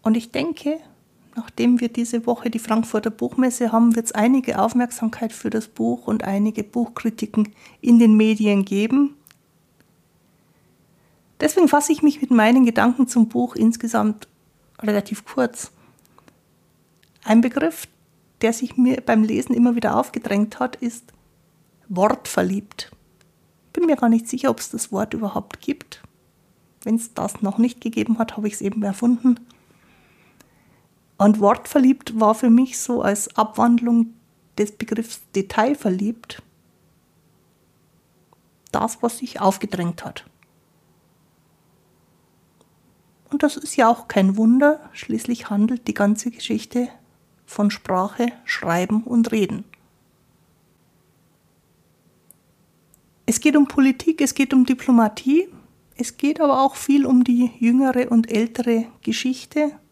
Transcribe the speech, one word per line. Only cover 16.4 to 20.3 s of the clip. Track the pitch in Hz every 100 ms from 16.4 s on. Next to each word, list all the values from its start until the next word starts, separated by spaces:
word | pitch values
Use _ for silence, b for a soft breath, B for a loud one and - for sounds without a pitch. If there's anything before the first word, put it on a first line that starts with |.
| _ _ _ _ _ _ _ _
Ein | - 226
Begriff, | 247 277 320 320 - _ _ _ _ _
der | 220
sich | 226 247 -
mir | 247 254
beim | - 226
Lesen | 214 226 254
immer | 233 240 240
wieder | 226 226
aufgedrängt | 254 - -